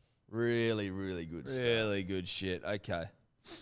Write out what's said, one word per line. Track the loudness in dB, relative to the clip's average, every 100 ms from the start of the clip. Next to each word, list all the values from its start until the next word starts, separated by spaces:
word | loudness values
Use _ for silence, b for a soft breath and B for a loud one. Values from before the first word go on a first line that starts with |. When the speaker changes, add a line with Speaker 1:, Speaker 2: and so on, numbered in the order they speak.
| _ _ -6
Speaker 1:
Really, | 0 2 4 4 2 0
really | -2 -2 -4 -4
good | -6 -4
stuff. | 0
Speaker 2:
Really | 2 4 4 2
good | 0 -2 -2
shit. | -2 -2 -2
Okay. | -2 -4 -2 -4 -4 -12 _ _ -14 B